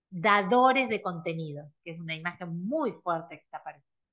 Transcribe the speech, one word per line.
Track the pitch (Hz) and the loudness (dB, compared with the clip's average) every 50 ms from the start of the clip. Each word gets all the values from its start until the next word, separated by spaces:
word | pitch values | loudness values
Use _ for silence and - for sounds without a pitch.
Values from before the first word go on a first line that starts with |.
| _ _ | _ _
dadores | 190 175 160 214 202 208 190 185 240 247 254 262 254 269 254 | -6 2 4 6 6 6 4 4 6 6 6 6 6 4 2
de | 220 220 202 | 0 -2 -4
contenido, | - 185 175 165 170 175 160 165 160 151 143 143 151 147 _ _ _ | -4 -6 -6 -4 -6 -6 -6 -6 -6 -8 -10 -12 -14 -16 _ _ _
que | 170 | -16
es | 165 170 | -14 -12
una | 170 160 160 | -10 -10 -8
imagen | 160 160 175 165 - 180 170 170 170 185 | -6 -6 -8 -8 -8 -8 -8 -8 -6 -4
muy | 214 294 320 294 214 - - - | -4 -2 -2 -2 -4 -6 -6 -4
fuerte | 175 165 160 165 - 151 | -4 -4 -4 -6 -10 -16
que | 147 _ | -20 _
está | _ - | _ -18
apareciendo, | 151 - 156 143 147 _ _ _ _ _ _ | -16 -14 -16 -18 _ _ _ _ _ _ _